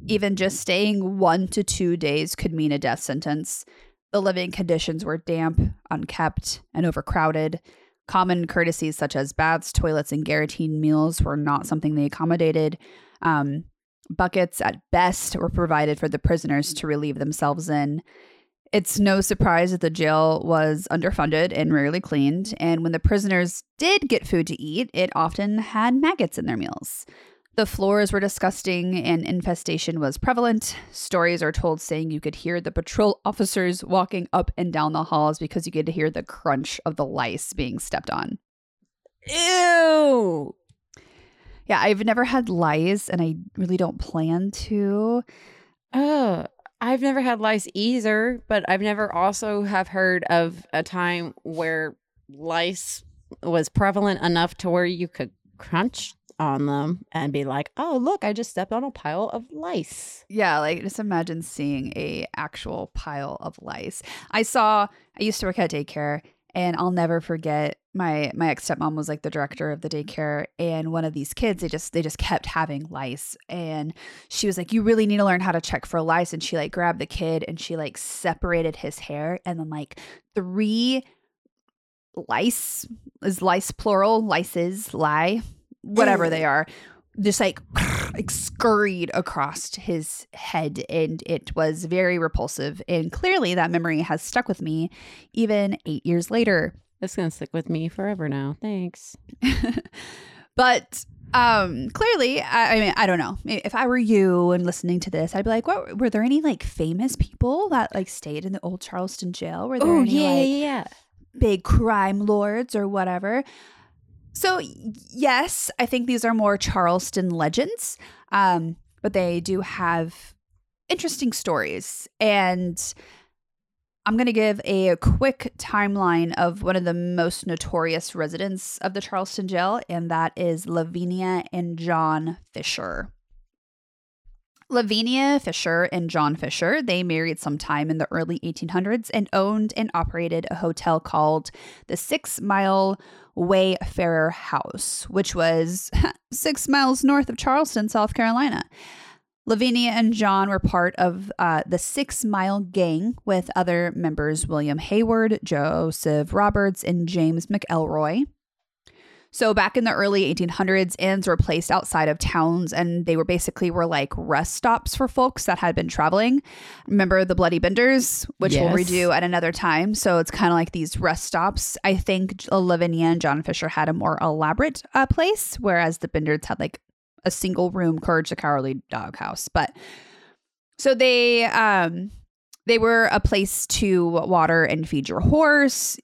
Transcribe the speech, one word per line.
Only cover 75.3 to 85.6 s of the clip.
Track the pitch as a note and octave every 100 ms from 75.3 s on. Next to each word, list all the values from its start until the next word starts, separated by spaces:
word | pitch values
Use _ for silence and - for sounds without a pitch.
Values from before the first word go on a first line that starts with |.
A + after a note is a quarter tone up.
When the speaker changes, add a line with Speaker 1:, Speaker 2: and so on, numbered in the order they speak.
| F3+
Speaker 1:
how | F#3
to | E3
check | - - -
for | E3+
lice," | D#3+ E3 F3
and | D#3+
she, | - E3
like, | D3+
grabbed | - E3+ E3
the | D3
kid, | - E3 D#3+ -
and | E3
she, | - E3
like, | D3 -
separated | - - F3 E3 F3+ E3+ D#3+ D#3
his | D3 -
hair, | - D3 D#3 F3+ -
and | E3
then, | D#3
like, | D3+ D3 - - - _
three | - F3+ F#3 G#3+ A3 B3 C4 - _ _ _ _ _ _ _ _ _ _ - -
lice, | A2+ A#3 - - - - A3+ - _
is | G3 F3+
lice | F#3 F3+ -
plural, | - A3 F#3+ G3+ A3+ A3
lices, | E3 F3 F3 F3 G3 -
lie, | - D#3 D3+ E3+ A3+ - -